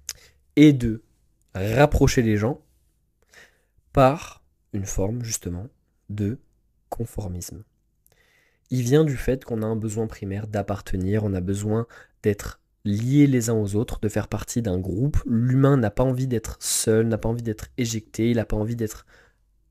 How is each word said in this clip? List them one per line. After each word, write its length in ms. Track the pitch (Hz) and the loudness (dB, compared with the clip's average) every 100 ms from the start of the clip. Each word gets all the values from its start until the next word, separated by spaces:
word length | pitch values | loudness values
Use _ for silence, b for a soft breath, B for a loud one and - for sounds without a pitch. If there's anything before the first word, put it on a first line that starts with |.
| - b b b _ - | -16 b b b _ 6
et 160 | 151 | 8
de 300 | 131 117 110 - _ _ _ _ | 8 0 -4 -10 _ _ _ _
rapprocher 680 | 95 101 117 151 - 131 - | -6 -2 4 4 4 4 4
les 160 | 113 104 | 2 2
gens 260 | 110 156 _ _ _ _ _ _ b b b b b b _ | 0 -4 _ _ _ _ _ _ b b b b b b _
par 500 | - 131 160 - - _ _ _ | 4 4 4 -6 -20 _ _ _
une 140 | 101 95 | -8 -6
forme 360 | - 98 123 | -4 -4 -4
justement 460 | 117 - 90 87 120 - _ _ - | -6 -8 -8 -10 -12 -18 _ _ -12
de 300 | 104 104 139 _ _ _ _ _ | -4 -4 -4 _ _ _ _ _
conformisme. 720 | - 113 - 104 90 - - - _ _ _ _ _ _ _ _ _ _ | -10 -8 -8 -8 -10 -12 -16 -20 _ _ _ _ _ _ _ _ _ _
Il 100 | 127 | -4
vient 220 | 120 147 | 2 4
du 120 | 156 127 | 4 0
fait 300 | - 131 - | -2 -4 -4
qu'on 160 | 113 | -4
a 60 | 107 | -2
un 80 | 110 | -4
besoin 320 | 110 107 113 | -4 -4 -6
primaire 400 | - 98 98 107 | -8 -8 -8 -4
d'appartenir, 760 | 104 101 98 - 95 92 107 | -4 -4 -6 -4 -2 0 0
on 120 | 104 95 | 0 -2
a 60 | |
besoin 440 | 90 98 107 110 117 B B _ | -2 -4 -2 -2 -4 B B _
d'être 360 | 107 101 - - _ _ | -2 -2 -6 -16 _ _
liés 440 | 104 101 123 143 143 | -4 -2 2 4 6
les 240 | 127 113 | 4 2
uns 20 | |
aux 220 | 110 101 104 | 0 0 -2
autres, 240 | 127 - | -2 -4
de 100 | 104 | -2
faire 180 | 107 98 | -2 -4
partie 360 | 104 - 120 | -6 -4 -4
d'un 160 | 110 92 | -2 -2
groupe. 420 | 92 110 139 - - | -2 -2 0 0 0
L'humain 500 | 113 123 131 135 139 | 0 2 4 4 4
n'a 140 | 107 | 2
pas 120 | - | 0
envie 240 | 131 127 131 | 0 0 -2
d'être 300 | 113 - - | -4 -6 -10
seul, 480 | - - - 110 113 | -6 -2 2 2 2
n'a 120 | 107 | 0
pas 100 | 113 | -2
envie 140 | 117 | -4
d'être 240 | 117 107 - - | -4 -8 -8 -4
éjecté, 540 | 117 113 - - 113 | -4 -4 -6 -2 0
il 60 | 120 | 2
n'a 80 | 117 | 0
pas 120 | 107 | -2
envie 180 | 107 120 | -2 -4
d'être 300 | 107 - b b b b _ _ _ | -6 -8 b b b b _ _ _